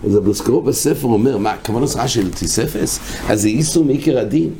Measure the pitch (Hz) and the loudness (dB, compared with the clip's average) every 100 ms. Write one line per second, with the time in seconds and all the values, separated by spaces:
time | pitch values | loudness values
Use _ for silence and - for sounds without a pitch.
0 | 104 101 98 101 - 120 123 120 147 135 | 4 2 2 0 2 2 2 0 0 0
1 | 131 110 120 117 107 - - 110 - 123 | 2 2 2 2 -2 -4 -4 -2 -2 -2
2 | 127 117 95 87 85 - 139 180 - - | -2 0 -2 -2 -2 0 -2 -2 -4 -4
3 | - - - 110 104 113 156 175 151 139 | -8 -8 -2 0 2 2 2 2 2 2
4 | 156 127 107 151 160 - | 2 0 0 0 0 -4